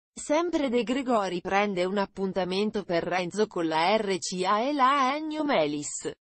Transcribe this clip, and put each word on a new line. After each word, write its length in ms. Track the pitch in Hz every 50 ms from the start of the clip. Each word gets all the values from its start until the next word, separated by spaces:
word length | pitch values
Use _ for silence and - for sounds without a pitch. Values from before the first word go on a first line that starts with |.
| _ _
Sempre 600 | - - - - 294 320 349 349 330 311 277 269
De 120 | 226 247
Gregori 600 | 214 190 262 277 254 247 240 214 196 185 175 175
prende 420 | - 180 196 196 208 208 196 180 180
un 140 | 185 196 208
appuntamento 840 | 196 - - - 196 190 180 190 180 175 185 196 214 214 - 208 180
per 180 | - 175 170
Renzo 440 | 165 170 175 185 180 170 190 202 220
con 200 | 202 - 180 165
la 280 | 160 160 156 165 185 214 220
R 180 | 208 196 190
C 280 | 175 - - 190 180 180
A 140 | 185 208 208
e 120 | 240 277
la 420 | 302 285 254 262 285 285 254 254 277
Ennio 300 | 302 320 311 302 311 302
Melis. 680 | 294 247 180 156 147 151 147 143 - - - - 151 - _ _ _